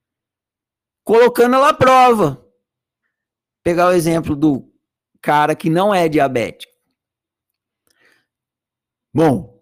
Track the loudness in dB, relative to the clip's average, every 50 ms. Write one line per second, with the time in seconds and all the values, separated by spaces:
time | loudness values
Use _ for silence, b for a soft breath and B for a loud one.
0 | _ _ _ _ _ _ _ _ _ _ _ _ _ _ _ _ _ _ _ _
1 | _ 0 2 2 2 2 2 2 0 2 2 2 2 0 0 0 2 2 4 4
2 | 4 4 2 2 0 -2 -4 -8 _ _ _ _ _ _ _ _ _ _ _ _
3 | _ _ _ _ _ _ _ _ _ _ _ _ -6 -4 -2 0 0 0 0 0
4 | 0 -2 -2 -4 -4 -6 -6 -2 -2 -2 -2 -2 -6 _ _ _ _ _ _ _
5 | _ _ _ _ -6 -2 0 0 0 0 -2 -4 -4 -4 -2 0 0 0 0 0
6 | 0 0 0 -2 -2 -2 -2 -4 -6 -8 -10 -14 -20 -20 _ _ _ _ _ _
7 | _ _ _ _ _ _ _ _ _ _ _ _ _ _ _ _ _ _ _ _
8 | _ _ _ _ _ _ _ _ _ _ _ _ _ _ _ _ _ _ _ _
9 | _ _ -2 0 0 0 0 -2 -6 -12 _ _